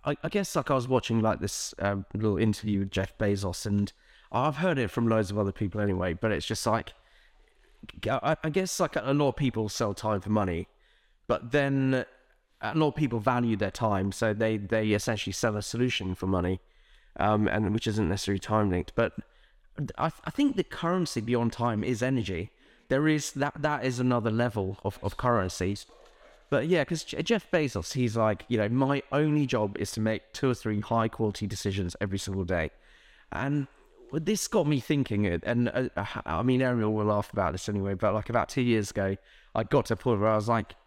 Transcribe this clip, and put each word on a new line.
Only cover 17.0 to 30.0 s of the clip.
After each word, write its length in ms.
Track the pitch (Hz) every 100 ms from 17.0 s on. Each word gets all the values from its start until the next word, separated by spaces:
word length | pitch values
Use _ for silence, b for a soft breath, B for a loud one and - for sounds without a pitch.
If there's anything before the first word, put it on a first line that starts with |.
| b -
um, 280 | 104 107 107
and 260 | 107 104
which 140 | 110 110
isn't 220 | 107 90
necessarily 320 | 98 - 98
time 300 | - 107 101
linked. 220 | 90 - -
But 160 | 113 - - b b b b - 143 -
I, 120 | 160 -
I 60 | -
think 260 | - 285 233
the 80 |
currency 560 | - - 165 185 165 127
beyond 320 | 110 120 117
time 320 | - 120 107
is 180 | 104 117
energy. 480 | 127 131 98 85 90 b b b b
There 180 | 131 156
is 260 | 151 -
that, 280 | 139 143 -
that 220 | 151 147
is 160 | 127 123
another 300 | 127 123 113
level 480 | 110 120 104 95 95
of, 140 | 98 -
of 140 | 98 -
currency. 600 | 123 117 92 - 90 104 - - B B B B _
But 200 | 139 151
yeah, 160 | 175
'cause 180 | 139 165
Je-, 200 | - -
Jeff 280 | 170 226 -
Bezos, 420 | 170 143 98 80
he's 240 | 127 123 110
like, 280 | 110 104 -
you 80 | 120
know, 120 | 104
"My 340 | 127 135 143 -
only 360 | 143 151 151 135
job 300 | 120 104 101
is 120 | 101
to 80 | -